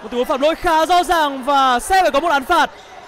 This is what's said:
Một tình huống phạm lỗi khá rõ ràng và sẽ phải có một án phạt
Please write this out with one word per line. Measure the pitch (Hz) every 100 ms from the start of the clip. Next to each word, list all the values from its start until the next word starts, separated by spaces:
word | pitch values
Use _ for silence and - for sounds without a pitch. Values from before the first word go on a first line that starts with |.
Một | 214
tình | 240
huống | 254
phạm | 285
lỗi | 294 330
khá | 349 320 320
rõ | 349
ràng | 349 349 294 277
và | 254 277 262 240
sẽ | - 381
phải | 349
có | 277
một | 330
án | 285 262
phạt | 339 277 - - -